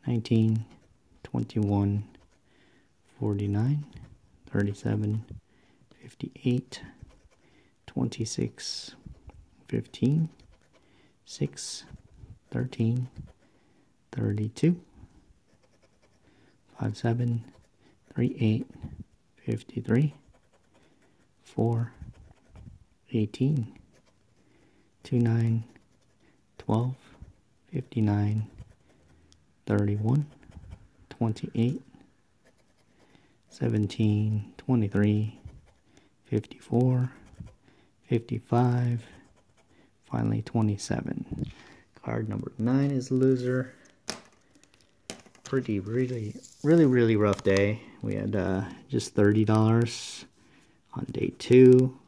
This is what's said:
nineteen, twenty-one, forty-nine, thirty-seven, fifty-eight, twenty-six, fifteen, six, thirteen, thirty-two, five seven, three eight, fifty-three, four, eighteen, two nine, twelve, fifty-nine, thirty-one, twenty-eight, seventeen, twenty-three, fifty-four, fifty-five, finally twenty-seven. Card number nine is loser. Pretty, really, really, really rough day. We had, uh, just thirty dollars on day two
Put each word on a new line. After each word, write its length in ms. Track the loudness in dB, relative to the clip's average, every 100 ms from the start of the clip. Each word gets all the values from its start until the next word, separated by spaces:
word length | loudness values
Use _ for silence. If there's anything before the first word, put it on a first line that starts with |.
| -2
nineteen, 580 | -4 2 2 4 0 -4 -16 _ _ _ _
twenty-one, 800 | -8 -6 -4 -2 0 2 2 -2 -6 -16 _ _ _ _ _ _ _ _ _ _
forty-nine, 640 | -4 -2 -2 0 0 -2 -4 -18 -20 -20 _ _ -6
thirty-seven, 720 | -2 -2 -2 -4 -2 -2 -4 -6 -16 _ _ _ _ _ _
fifty-eight, 840 | -20 -12 -12 -4 -2 -2 -4 -18 -18 -20 -20 -20 _ _ _ _ _ _ -12
twenty-six, 1080 | -4 -4 -4 -8 -4 -6 -6 -12 -12 -14 -20 -20 -20 -20 -20 -20 _ _
fifteen, 640 | -6 -6 -2 0 2 -2 -6 -20 _ _ _ _ _ _ _ _
six, 580 | -8 -8 -6 -14 -14 -18 -20 _ -20 -20 -20 _
thirteen, 580 | -6 -6 -2 0 0 -4 -12 -20 _ _ _ _ _ _ _ _
thirty-two, 680 | -6 -4 -2 -4 0 0 0 -6 -20 -20 -20 _ _ _ _ _ _ _ _ _ _ _ _ _ _ _ -6
five 160 | -6 -2
seven, 480 | -2 0 -2 -2 -6 -20 _ _ _ _ _
three 200 | -2 -2 2
eight, 260 | 0 0 -4 -14 -18 -16 -20 _ _ _
fifty-three, 760 | -6 -6 -6 -10 0 2 2 -2 _ _ _ _ _ _ _ _ _ _ _ _
four, 500 | -12 -2 0 0 -4 -10 -20 -20 -20 -20 _ -20 -20 -20 _ _ _
eighteen, 680 | -2 -2 -2 0 0 -4 -12 -20 _ _ _ _ _ _ _ _ _ _ _
two 160 | -4 0
nine, 460 | 2 2 2 0 -4 -20 _ _ _ _ _ _ _ _
twelve, 380 | -4 -2 -2 -8 -16 -20 -20 _ _ _ _
fifty-nine, 760 | -10 -6 -2 0 0 0 -2 -6 -12 -20 _ _ _ _ _ _ _ _ _ -2
thirty-one, 600 | 0 0 -2 0 0 -2 -12 -20 -20 -20 -20 -20 _ -20
twenty-eight, 720 | -6 -4 -4 -6 -2 -2 -2 -12 -20 _ _ _ _ _ _ _ _ _ _ _ _ _ _ _
seventeen, 1040 | -4 -2 0 -2 0 2 2 0 -2 -6 -14
twenty-three, 840 | -2 0 2 2 2 2 -2 -8 -20 -20 -20 _ _ _ _ _
fifty-four, 880 | _ -4 -4 -20 -4 0 2 2 -2 -6 -20 -20 -20 -20 _ _ _ _ _
fifty-five, 920 | -4 -2 -10 0 2 2 2 0 -2 -6 -20 -20 _ _ _ _ _ _ _ _
finally 300 | -4 -2 -2
twenty-seven. 1120 | -2 -2 0 -2 -4 -6 -6 -10 -10 -8 -10 -12 -20 -20 _ -16
Card 260 | -8 -6 -6
number 240 | -8 -10 -6
nine 340 | -2 0 0
is 180 | -2 -2
loser. 640 | 0 2 2 0 -4 -6 -12 -20 _ -14 -14 -14 _ _ _ _ _ _ _ _ -16 -16 -20
Pretty, 360 | -4 -2 0 -4
really, 540 | -2 -2 -2 -4 -8 -12 -18 -4
really, 240 | 4 6 8
really 300 | 6 6 6
rough 260 | 4 2
day. 400 | 2 4 2 0 -8 -10
We 140 | -6
had, 200 | -4 -2 -2
uh, 260 | 0 -2 -4 -12 -6
just 260 | -6 -4
thirty 300 | 4 4 4
dollars 800 | 4 4 4 4 2 -4 -12 -16 -18 _ _ _ _ _ _
on 100 | -12 -8
day 220 | -4 -4 -6
two 600 | 6 10 10 10 6 -2